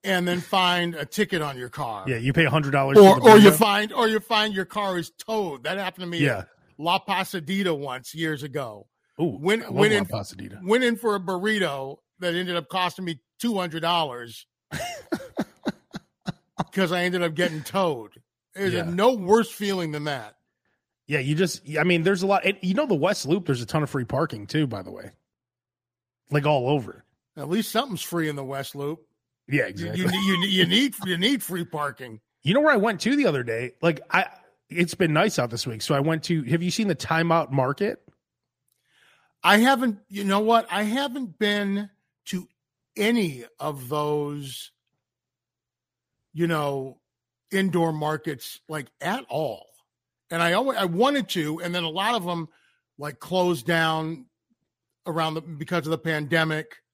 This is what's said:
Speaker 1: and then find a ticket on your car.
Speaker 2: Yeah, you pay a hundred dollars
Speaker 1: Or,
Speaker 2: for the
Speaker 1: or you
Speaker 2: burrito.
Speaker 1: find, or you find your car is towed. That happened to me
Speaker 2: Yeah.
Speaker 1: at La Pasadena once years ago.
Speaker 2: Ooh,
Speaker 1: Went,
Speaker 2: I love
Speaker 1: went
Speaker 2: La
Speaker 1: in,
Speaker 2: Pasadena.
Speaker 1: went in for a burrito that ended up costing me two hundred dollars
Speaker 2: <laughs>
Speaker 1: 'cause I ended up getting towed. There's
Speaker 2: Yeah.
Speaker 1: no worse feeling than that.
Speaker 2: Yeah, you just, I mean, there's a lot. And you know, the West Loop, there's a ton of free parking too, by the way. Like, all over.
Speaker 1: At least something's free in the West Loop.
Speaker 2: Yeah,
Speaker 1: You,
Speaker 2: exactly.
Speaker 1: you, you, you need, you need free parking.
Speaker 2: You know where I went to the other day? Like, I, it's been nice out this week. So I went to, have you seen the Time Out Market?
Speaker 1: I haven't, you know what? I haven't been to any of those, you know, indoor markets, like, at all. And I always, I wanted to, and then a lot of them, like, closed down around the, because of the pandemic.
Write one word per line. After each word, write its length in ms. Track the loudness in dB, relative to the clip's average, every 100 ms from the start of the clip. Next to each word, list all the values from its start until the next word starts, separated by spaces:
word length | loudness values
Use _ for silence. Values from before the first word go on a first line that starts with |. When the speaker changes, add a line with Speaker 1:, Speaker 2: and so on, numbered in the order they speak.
Speaker 1:
and 240 | 0 0 0
then 140 | -4
find 540 | -2 0 2 0 -2 -6
a 100 | -8
ticket 360 | -4 -2 -2
on 160 | -4 -8
your 120 | -12
car. 340 | -8 -8 -6 -6
Speaker 2:
Yeah, 100 | -2
you 160 | 0
pay 120 | 2 4
a 40 |
hundred 220 | 2 0
dollars 260 | 0 8 12
Speaker 1:
Or, 180 | 12 12
Speaker 2:
for 40 |
the 80 | 12
Speaker 1:
or 80 | 12
you 120 | 12
Speaker 2:
burrito. 40 | 10
Speaker 1:
find, 380 | 2 2 0
or 140 | 0 0
you 100 | 0
find 340 | 0 -2 0
your 120 | -4 -6
car 320 | -4 -4 -4
is 140 | -6
towed. 520 | _ -6 -4 -4 -6
That 140 | -6 -6
happened 240 | -6 -8
to 40 | -8
me 120 | 0
Speaker 2:
Yeah. 200 | 0 0
Speaker 1:
at 80 | -8 _ _ -6
La 220 | 0 0
Pasadena 760 | 0 -4 -4 -8 -6 -2 -2
once 400 | -2 -6 -10 -12
years 300 | -6 -6 -6
ago. 440 | -8 -8 -8 -12 -20 _ _ -4
Speaker 2:
Ooh, 160 | -4 -2
Speaker 1:
Went, 240 | 0 0
Speaker 2:
I 40 | 0
love 80 | 2
Speaker 1:
went 180 | 4
Speaker 2:
La 60 | 4
Speaker 1:
in, 60 | 0
Speaker 2:
Pasadena. 540 | -6 -8 -14 -16 -12
Speaker 1:
went 200 | 0 2
in 120 | 2 0
for 180 | -2 -2
a 40 |
burrito 760 | -2 -4 -2 0 0 -4 -8 -12 _ _
that 160 | -4 -2
ended 200 | -2 -6
up 140 | -4
costing 360 | -2 -2 -4 -8
me 140 | -8 _ _
two 180 | -4 -2
hundred 240 | -4 -4
dollars 640 | 0 0 -2 -6 -14 -18 -20 _ _
Speaker 2:
<laughs> 60 | -10 -10 -12 -8 -8 -8 -10 -10 _ -10 -10 _ -20 _ _ -14 -14 _ -8 -6
Speaker 1:
'cause 200 | -2 0
I 120 | 0
ended 180 | -2 -2
up 100 | -2 -2
getting 280 | -2 -4
towed. 580 | -6 -2 -2 -4 -12 -20 _ _ _
There's 200 | -4 -2
Speaker 2:
Yeah. 100 | -2
Speaker 1:
no 300 | -2 2 2 2
worse 340 | 4 4 4
feeling 400 | -4 -4 -2 -4
than 140 | -6 -6
that. 300 | -6 -10 _ _ _ _ _ _ _ -6
Speaker 2:
Yeah, 120 | -4
you 160 | -2 0
just, 260 | -2 -2 -6 -2
I 60 |
mean, 200 | 2 4
there's 180 | 2 0
a 60 | 2
lot. 180 | 2 0
And 120 | -2
you 120 | -2 0
know, 100 | 0
the 80 | 2
West 300 | 0 0 -2
Loop, 200 | -2 0
there's 160 | -4
a 40 | -2
ton 180 | -2
of 60 | -2
free 160 | -4 -4
parking 400 | -2 -4 -6 -6
too, 200 | -2 -2
by 160 | -4
the 80 | -12
way. 200 | -16 -18 _ _ _ _ _ _ _ _ _ _ _ _
Like, 140 | -2 2
all 240 | 0 2
over. 340 | -2 -2 -16 _ _ _ -14
Speaker 1:
At 140 | -4
least 220 | -4 -2
something's 320 | -2 -2 -8
free 260 | -6 -4 -4
in 60 | -4
the 80 |
West 320 | -8 -8 -10 -10
Loop. 260 | -10 -10 _ _ _ _ -4
Speaker 2:
Yeah, 140 | -2
Speaker 1:
You, 40 | -2
Speaker 2:
exactly. 340 | -6 -8 -4
Speaker 1:
you, 80 | -2 0 0 0
you, 120 | 0
you 180 | 0 2
need, 260 | 2 0 -4 -6
you 120 | -2
need 240 | 0 -2
free 240 | -4 -8 -6
parking. 540 | -6 -6 -8 -16 -16 _ _
Speaker 2:
You 100 | 0
know 60 | 2
where 120 | 4
I 40 | 4
went 240 | 2 0
to 140 | 0 2
the 100 | 2
other 160 | 0
day? 300 | -4 -6 -6 _
Like, 200 | -2 -2 -2
I, 160 | -2 -2 -10 _ _ _
it's 240 | -2 -2
been 180 | 0 2
nice 280 | 2 2 0
out 100 | -4
this 160 | -4 -8
week. 160 | -8
So 140 | -2 0
I 60 |
went 220 | 0 -2 -2
to, 180 | -4
have 180 | 0 -2
you 80 | -2
seen 180 | -2 -2
the 60 |
Time 380 | -2 -2 0 2
Out 200 | 0 0
Market? 480 | 0 0 -2 -4 -4 _ _ _ _ _ _ _ _ _ _ _ _ _ _
Speaker 1:
I 140 | 4 6
haven't, 380 | 6 4 0 -4 _
you 140 | -6
know 180 | 0 2
what? 260 | 4 2 2
I 140 | -4
haven't 560 | -2 -2 -4 -6 -10 -4
been 500 | -2 0 -2 -4 -6 _ _ _ -10
to 220 | -10 -10 _ _ _ _ -2
any 500 | 0 2 0 -4 -16 _
of 300 | -8 -8 -6
those, 800 | -4 -2 -2 -4 -8 -12 -14 -18 _ _ _ _ _ _ _ _ _ _ _ _ _ _ _ _
you 120 | -4 0
know, 540 | 0 -2 -4 -8 -14 _ _ _ _ _
indoor 420 | 0 0 2 0
markets, 680 | 0 -2 -4 -6 -8 -12 -18 -12
like, 220 | -10 -10 _
at 240 | -6 -6 -4
all. 360 | -6 -4 -8 -16 _ _ _ _ _ _
And 140 | -2
I 100 | 2
always, 240 | 2 0 -2
I 80 | -2
wanted 420 | 2 2 2 -2
to, 300 | -4 -4 -4
and 120 | -6
then 100 | -4
a 60 | -4
lot 240 | -4 -2
of 100 | -2
them, 260 | -2 -6 -6 _ _ _ _ -14
like, 200 | -14 -12
closed 460 | -4 0 2 0 0
down 600 | 0 2 0 -4 -8 -14 _ _ _ _ _ _ _ -6
around 260 | -2 -2
the, 80 | -4
because 460 | -10 -12 -4 -4 -2
of 40 |
the 60 | -4
pandemic. 800 | -2 -4 0 0 2 -2 -8 -18 _